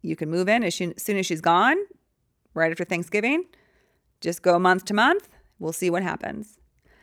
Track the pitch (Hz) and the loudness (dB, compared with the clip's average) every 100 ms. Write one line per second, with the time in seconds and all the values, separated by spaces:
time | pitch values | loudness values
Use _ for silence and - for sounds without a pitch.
0 | 165 160 156 170 185 233 240 - 175 - | -8 -6 -4 -2 2 2 0 -2 -6 -6
1 | - 196 180 160 170 175 233 349 415 _ | -4 -2 -2 -2 2 4 4 2 -4 _
2 | _ _ _ _ _ 156 160 165 175 175 | _ _ _ _ _ -2 -2 -2 -4 -4
3 | 170 208 226 311 359 _ _ _ _ _ | -2 -2 0 -2 -4 _ _ _ _ _
4 | _ _ 170 175 180 175 185 185 - 202 | _ _ -8 0 2 4 4 2 0 2
5 | 247 403 - _ _ _ 160 160 175 170 | 4 2 -2 _ _ _ -8 -4 -2 -2
6 | 180 - - - 214 _ _ _ _ _ | -4 -6 -8 -10 -14 _ _ _ _ _